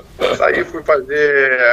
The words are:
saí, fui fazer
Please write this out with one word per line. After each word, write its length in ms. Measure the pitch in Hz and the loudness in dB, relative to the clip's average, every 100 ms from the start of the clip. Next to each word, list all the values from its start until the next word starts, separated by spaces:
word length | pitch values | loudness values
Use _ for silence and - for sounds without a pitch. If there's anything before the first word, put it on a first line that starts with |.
| - - - - | -20 -6 -4 -2
saí, 280 | - - 175 | -2 -2 -4
fui 180 | 165 | -6
fazer 800 | 151 147 127 147 147 143 135 127 120 | -2 -2 0 -2 0 2 2 2 2